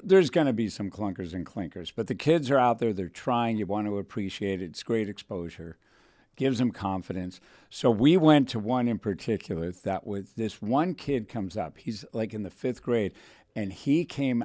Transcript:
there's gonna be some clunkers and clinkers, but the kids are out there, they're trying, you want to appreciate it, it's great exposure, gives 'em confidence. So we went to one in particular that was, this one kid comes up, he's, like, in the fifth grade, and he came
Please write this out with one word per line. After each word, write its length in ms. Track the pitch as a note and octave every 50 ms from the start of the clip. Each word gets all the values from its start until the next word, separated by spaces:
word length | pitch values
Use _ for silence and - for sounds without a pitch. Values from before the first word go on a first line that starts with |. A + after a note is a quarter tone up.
| -
there's 260 | F#3 F#3+ F#3+ F3+ C3+
gonna 240 | - F3 D#3 C#3 A#2+
be 160 | G#2+ A2+ G2+
some 220 | - - G#2 F#2+
clunkers 420 | F2 - G#2+ G2+ F2+ - F#2+ E2+ E2
and 140 | F#2 E2 -
clinkers, 440 | - - F#2 D#2 - F#2 F2 - -
but 100 | - A2
the 80 | - A#2+
kids 380 | F#2 - C#3+ E3 E3+ D3 B2
are 80 | C#3 C3+
out 180 | B2 B2 A#2 A2+
there, 160 | A#2+ A2+ G#2
they're 160 | F#2 F#2+ E2+
trying, 480 | - - - - B2 A#2+ A#2 A2+ A2+ G#2+
you 80 | G#2
want 220 | F2 G2+ G#2 G#2+ G#2
to 100 | G2+ G2+
appreciate 640 | G2 - - A2+ G2+ F#2+ - - G#2 G2 G2 F2+
it, 40 | F#2+
it's 180 | E2+ - - -
great 260 | - A#2 A2+ G#2+ G2+
exposure, 680 | G2+ - - - G#2+ F#2 E2+ E2+ - - E2+ E2+ D#2+ _ _ _ _ _ _ _ _ _ _ _ _
gives 260 | - C3 C3+ C3 A2
'em 100 | B2+ A#2+
confidence. 720 | G2+ - G#2 G2 F#2+ F#2 E2+ - F2+ F#2 F2+ F2+ - - _ - - - _ -
So 220 | - - - C3
we 240 | A#2 G2+ A#2+ D3 D#3+
went 320 | F#3+ D#3+ D#3 D3+ D3 C3+ A#2+
to 100 | - A#2+
one 280 | G2+ G#2+ B2+ B2+ B2 A#2+
in 120 | A#2 G2
particular 720 | - A2+ F#2+ - - - A2+ F#2 - - G2 E2 E2 F2
that 360 | F2+ - - G2+ F#2+ F#2 - -
was, 260 | G#2 G2+ F#2+ - _
this 280 | - A2+ G#2+ - -
one 320 | - G#2 A#2+ C#3 D#3+ F#3 E3
kid 340 | - - - C#3+ B2 A2 -
comes 300 | - A2+ G2 F#2+ F#2 G#2+
up, 200 | F2+ D#2 - -
he's, 280 | - - A2+ G2+ - - -
like, 200 | A2+ G#2+ G#2+ -
in 100 | G#2+ G#2
the 60 | F#2
fifth 320 | - - - B2+ B2 - -
grade, 280 | - A#2+ A#2 G#2 F#2 - - - - - - _ _ -
and 180 | - G#2+ F#2+ F2+
he 320 | - - C#3 C#3 E3 F3
came 380 | - - - C#3 C3 B2 A#2